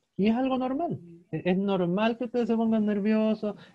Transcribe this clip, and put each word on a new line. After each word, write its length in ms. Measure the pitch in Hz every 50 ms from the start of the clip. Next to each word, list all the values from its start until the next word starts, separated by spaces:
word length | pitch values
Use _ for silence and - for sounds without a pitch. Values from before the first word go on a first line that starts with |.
| _ _ _
Y 120 | - 196
es 80 | 220 226
algo 220 | 247 269 262 262
normal. 420 | 254 254 254 269 294 349 311 170 - 170 170 170 - - _
E-, 100 | 160 156 -
es 120 | 180 185
normal 600 | 190 202 202 196 185 180 170 180 202 220 233 233
que 80 | - 254
ustedes 220 | 226 - 240 233
se 80 | 220 226
pongan 300 | 226 226 226 226 220 208
nerviosos, 680 | 208 208 208 190 214 220 220 220 220 214 220 214 208 190 - - -